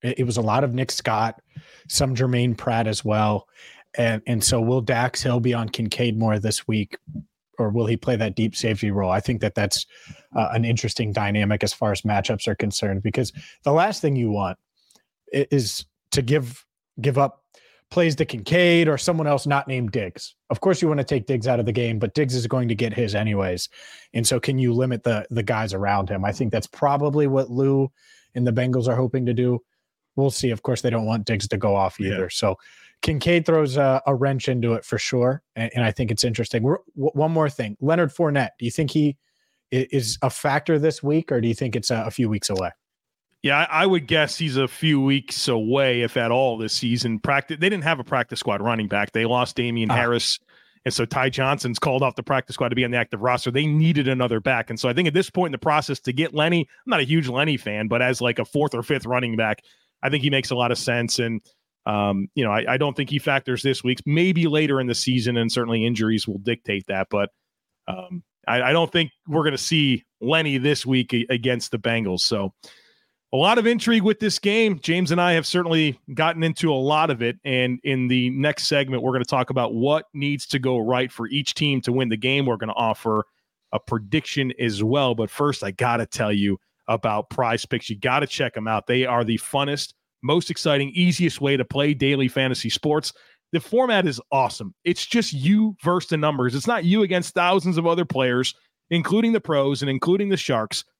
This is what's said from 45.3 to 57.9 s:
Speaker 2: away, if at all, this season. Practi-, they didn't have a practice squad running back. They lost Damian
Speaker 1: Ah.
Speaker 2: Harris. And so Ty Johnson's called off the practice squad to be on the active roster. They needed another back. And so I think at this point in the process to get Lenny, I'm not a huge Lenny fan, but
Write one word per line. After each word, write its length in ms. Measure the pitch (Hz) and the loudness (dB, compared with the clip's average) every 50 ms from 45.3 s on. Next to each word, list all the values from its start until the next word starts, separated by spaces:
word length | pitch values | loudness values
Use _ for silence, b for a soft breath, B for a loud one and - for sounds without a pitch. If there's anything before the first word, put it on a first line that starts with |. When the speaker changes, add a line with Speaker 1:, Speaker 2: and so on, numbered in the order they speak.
| - - - | -8 -6 -2
Speaker 2:
away, 560 | - 123 113 110 110 127 143 139 131 123 120 120 | 0 0 0 0 2 2 2 4 4 2 2 0
if 140 | 110 - | 0 0
at 160 | 127 117 117 117 | 0 0 2 2
all, 260 | 127 135 127 117 110 | 2 2 2 0 -2
this 140 | 113 110 - | -4 -4 -4
season. 480 | - - 117 120 120 120 120 113 107 | -2 -2 0 0 0 0 -2 -4 -2
Practi-, 400 | - - 139 139 - - 160 151 | -2 -2 -2 -2 -2 -4 -6 -2
they 80 | 165 196 | 0 0
didn't 160 | 208 190 143 | 0 0 0
have 160 | 160 165 135 | -2 -2 -2
a 40 | 120 | -2
practice 360 | - 151 127 120 - 120 - | -2 -2 -2 -2 -2 -6 -8
squad 200 | - - 104 101 | -4 -2 -2 -2
running 280 | 101 117 117 110 107 101 | 0 -2 0 -2 -2 -2
back. 240 | 104 104 104 104 - | -2 -2 -2 0 -2
They 140 | 113 113 | -2 0
lost 280 | 113 123 123 123 120 - | 2 2 0 0 0 -2
Damian 380 | - 120 120 117 117 113 107 113 | -4 -2 -2 0 -2 0 0 2
Speaker 1:
Ah. 20 | |
Speaker 2:
Harris. 460 | 123 120 120 120 120 - - - - b b b b b b b b b | 2 2 2 0 0 0 -2 -4 -4 b b b b b b b b b
And 80 | 131 - | -4 -2
so 120 | - 120 | -2 -2
Ty 260 | 110 - 135 127 135 | -2 0 0 0 0
Johnson's 480 | 127 - 135 135 143 - - 127 117 - | 0 0 0 0 0 0 -2 -4 -4 -2
called 240 | - 151 131 131 135 | -2 0 0 2 0
off 140 | 131 - | 0 -2
the 80 | - 127 | -4 -4
practice 300 | - 143 131 - - - | -2 0 -2 -2 -4 -4
squad 160 | - 135 120 | -4 -2 -2
to 40 | 123 | 0
be 100 | 120 127 | 0 0
on 60 | 120 | 0
the 60 | 123 | 0
active 260 | 120 113 - - 104 104 | -2 -2 -2 -4 -2 0
roster. 300 | 123 123 120 - 127 120 | 0 0 0 0 -2 0
They 140 | 139 151 | 0 0
needed 420 | 156 147 156 160 165 165 147 139 131 | 2 2 4 4 4 4 2 2 0
another 320 | 131 127 123 120 113 110 | 2 0 0 0 0 0
back. 300 | 98 135 131 117 110 - | 0 0 0 0 0 -4
And 100 | 117 110 | -6 -4
so 80 | - 127 | -2 -2
I 40 | 120 | 0
think 140 | 143 185 | 2 0
at 80 | 160 143 | 0 2
this 160 | 180 185 - | 0 -2 -2
point 200 | - 180 180 165 | -2 -2 -2 -2
in 20 | 135 | -4
the 60 | 120 | -4
process 420 | - 160 151 151 135 - 139 - | 0 2 2 2 0 -2 -6 -6
to 120 | - 127 127 | -4 -4 -2
get 220 | 131 160 156 - | -2 -2 -2 0
Lenny, 280 | 151 151 165 175 170 147 | 0 2 2 2 0 0
I'm 280 | - _ - - 262 | -2 _ -14 -6 -2
not 80 | 233 165 | 0 0
a 60 | 143 | 2
huge 240 | 123 156 165 151 127 | 2 2 2 2 0
Lenny 280 | 120 127 147 156 143 | 0 0 0 0 0
fan, 300 | 123 - 107 104 107 110 | -2 -2 -4 -4 -4 -2
but 160 | 110 | 0